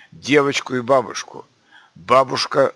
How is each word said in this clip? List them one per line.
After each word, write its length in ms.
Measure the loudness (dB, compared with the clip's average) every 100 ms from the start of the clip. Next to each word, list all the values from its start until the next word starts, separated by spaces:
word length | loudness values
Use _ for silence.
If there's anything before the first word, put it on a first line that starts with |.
| -20
девочку 640 | -12 0 2 2 -2 -4
и 60 | -6
бабушку. 640 | 0 0 0 -10 -14 -16 -20 _ _ -20 _
Бабушка 800 | -10 2 2 2 -2 -2 0 0